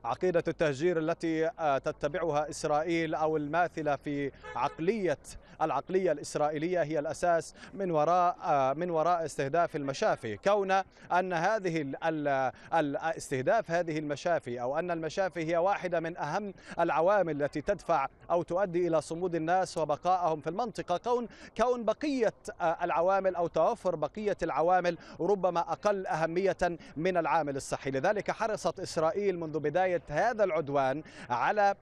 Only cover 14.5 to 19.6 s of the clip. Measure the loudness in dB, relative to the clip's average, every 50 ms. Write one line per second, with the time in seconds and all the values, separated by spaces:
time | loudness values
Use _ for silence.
14.5 | -6 -4 -4 -2 -2 -2 -2 -2 -4 -4 -4 -4 -2 -2 -2 -2 -2 -4 -2 0
15.5 | 2 2 4 2 2 0 -2 -2 -2 -2 -2 -2 -6 -6 -6 -4 -4 -4 -4 -6
16.5 | -12 -14 -16 -10 -2 0 0 2 2 4 4 6 6 4 4 2 0 -2 -2 -2
17.5 | -2 -4 -2 -2 -4 -2 0 0 2 2 2 -2 -6 -14 -4 0 0 0 0 0
18.5 | 0 -2 0 0 0 0 0 2 2 0 0 -2 -6 -4 -4 -2 -2 -2 0 2
19.5 | 2 2